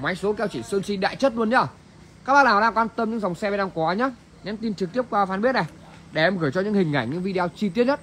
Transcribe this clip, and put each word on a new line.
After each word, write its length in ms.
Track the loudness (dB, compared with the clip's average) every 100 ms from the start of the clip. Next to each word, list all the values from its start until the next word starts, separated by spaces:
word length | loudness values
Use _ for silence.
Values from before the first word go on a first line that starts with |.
máy 140 | -4 -2
số 180 | -2
keo 140 | -2 -4
chỉ 160 | -6
sơn 200 | -4 -4
si 140 | -2 -2
đại 180 | -2 0
chất 200 | 0 0
luôn 140 | 0
nhá. 160 | 2 0 -6 -20 -20 -20 -14 2
Các 80 |
bác 120 | 4 6
nào 160 | 6
đang 120 | 2
quan 140 | 2 -2 0
tâm 160 | -4
những 80 | -2
dòng 160 | -4 -2
xe 140 | -2
bên 80 | -2
đang 120 | -2 -2
có 160 | -2
nhá, 180 | 0 -2 -4 -18 -16
nhắn 140 | -10 -6
tin 160 | -6
trực 200 | -4 -4
tiếp 80 | -4 -2
qua 160 | 0 0
fanpage 280 | 2 0
này 120 | 2 -2 -6 -20 -20 -8
để 120 | 0
em 140 | 0 2
gửi 140 | 0
cho 100 | 0
những 120 | 0
hình 220 | 2 2 2
ảnh, 140 | -2
những 120 | -2
video 260 | -2 -2 -2
chi 220 | -2 -2
tiết 140 | 0
nhất 160 | 2 0